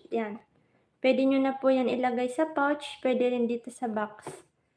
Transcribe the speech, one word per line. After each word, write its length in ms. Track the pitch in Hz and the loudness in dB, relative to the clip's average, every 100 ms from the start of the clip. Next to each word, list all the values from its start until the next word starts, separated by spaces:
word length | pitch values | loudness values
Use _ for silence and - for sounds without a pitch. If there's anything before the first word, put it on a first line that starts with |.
| - | -8
Yan. 320 | 233 214 214 - _ _ _ _ _ | -6 -4 -8 -16 _ _ _ _ _
Pwede 320 | 262 262 269 | 2 4 4
nyo 80 | 269 | 4
na 160 | 269 | 2
po 160 | 262 262 | 2 2
yan 240 | 262 240 | 2 2
ilagay 320 | 240 254 233 254 | 0 0 0 -2
sa 240 | 247 320 311 | -2 -2 0
pouch, 400 | 285 294 - - 262 | 0 0 -6 -6 -2
pwede 240 | 240 247 | 2 2
rin 160 | 247 233 | 0 0
dito 240 | 240 254 | -2 -6
sa 160 | - 254 | -8 -6
box. 480 | 214 208 - - - - _ _ | -4 -6 -8 -16 -16 -20 _ _